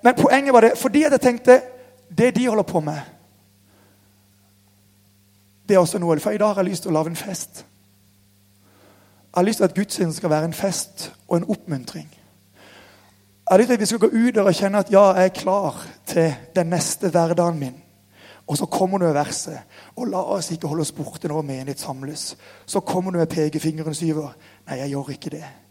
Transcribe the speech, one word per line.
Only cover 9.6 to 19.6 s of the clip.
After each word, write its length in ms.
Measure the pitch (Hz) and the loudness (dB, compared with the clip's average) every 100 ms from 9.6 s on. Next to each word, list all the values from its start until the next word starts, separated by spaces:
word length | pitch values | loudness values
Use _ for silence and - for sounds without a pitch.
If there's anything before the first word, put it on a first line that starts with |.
til 60 | 190 | 0
at 60 | - | 0
gudstjenesten 400 | 202 - 175 151 | -4 -2 -4 -2
skal 160 | 170 | -2
være 160 | 156 165 | 0 -2
en 60 | - | -4
fest 560 | 196 - - - - - - | -4 -4 -8 -14 -18 -18 -2
og 80 | 170 | -2
en 120 | - | -2
oppmuntring. 540 | 202 - 135 117 160 151 | -6 -6 -8 -8 -14 -16
Jeg 1400 | - _ _ _ _ - - - _ _ _ _ _ - | -20 _ _ _ _ -20 -20 -20 _ _ _ _ _ 2
har 80 | 190 | 4
lyst 80 | 240 | 4
til 80 | 233 | 2
at 20 | 208 | 0
vi 40 | |
skal 100 | 220 | 0
gå 80 | 214 | 2
ut 220 | 220 240 | 2 2
der 160 | 214 196 | 2 2
og 80 | 170 | 2
kjenne 240 | 196 208 | 0 -2
at 80 | 196 | 4
ja, 120 | 196 202 | 6 6
jeg 160 | 190 190 | 6 2
er 60 | 185 | 0
klar 400 | 185 202 175 - - - - | -2 -2 -2 -8 -18 -18 -4
til 240 | 175 165 139 - 185 | 0 0 -2 -4 -2
den 160 | 165 | 0
neste 400 | 175 - - 190 | -2 -2 -4 0
hverdagen 480 | 170 165 170 170 165 | 2 2 2 0 -2
min. 160 | 131 - _ _ _ _ - - - | -8 -12 _ _ _ _ -20 -20 -6
Og 80 | 147 | -4
så 100 | 202 | -4
kommer 320 | - 185 196 | -2 -2 0
du 60 | |
med 80 | 175 | 0
verset, 460 | 143 147 - - 139 | 0 -2 -6 -10 -14